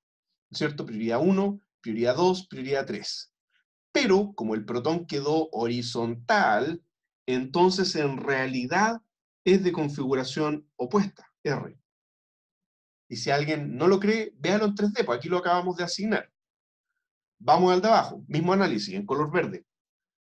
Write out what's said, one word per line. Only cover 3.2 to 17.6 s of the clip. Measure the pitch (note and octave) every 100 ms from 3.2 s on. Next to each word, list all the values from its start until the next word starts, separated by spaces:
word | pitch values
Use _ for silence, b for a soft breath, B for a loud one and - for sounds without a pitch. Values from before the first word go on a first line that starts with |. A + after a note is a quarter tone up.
| - _ _ _ _ _ _
Pero, | D4 A#3+ F#3+ G#3
como | - A2
el | G#2+
protón | A2 A#2+ C#3 E3+ E3+
quedó | C#3 C#3+ D#3+ D#3
horizontal, | G#2+ A#2 B2 A#2+ A#2+ A#2 A#2 - G#3+ D3 G#2+ C#3 E3+ _ _ _ _ -
entonces | B2+ C3 E3+ F#3 F#3 F#3 D#3+
en | C#3+ C3
realidad | C#3 C3+ C3 C3 B2 F3 G#3+ A3+ _ _ _ _
es | F3+ G3
de | F3+
configuración | D#3+ D3 D3 C3 C3 B2+ - D3+ - - -
opuesta, | B2 G#3 G3+ - - _
R. | D3+ C3 F2 - _ _ _ _ _ _ _ _ _ _ _ _ -
Y | A#2
si | C#3+
alguien | C#3 D3+ D3+ C#3+ B2
no | E3+
lo | G3
cree, | G3+ A3+ G#3+ -
véalo | D#3 G#3 G#3+
en |
tres | G3+ G#3
D, | A3
pues | G#3+ A#2
aquí | E3
lo | F3+
acabamos | F3+ F3 F3+ F3+
de |
asignar. | F3 - G#3+ G3 - _ _ _ _ _ _ _ _ _ _ -
Vamos | A#2 D#3+